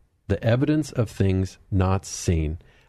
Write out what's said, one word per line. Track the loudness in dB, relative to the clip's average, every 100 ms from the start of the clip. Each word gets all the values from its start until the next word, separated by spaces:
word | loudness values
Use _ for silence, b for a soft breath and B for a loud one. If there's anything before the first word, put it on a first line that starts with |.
| _ _ -6
the | -2
evidence | 2 2 2 0 -2
of | -2 -2
things | 0 2 2 0 -6 -2
not | 0 2 0 -4
seen." | -6 0 0 0 -6 b b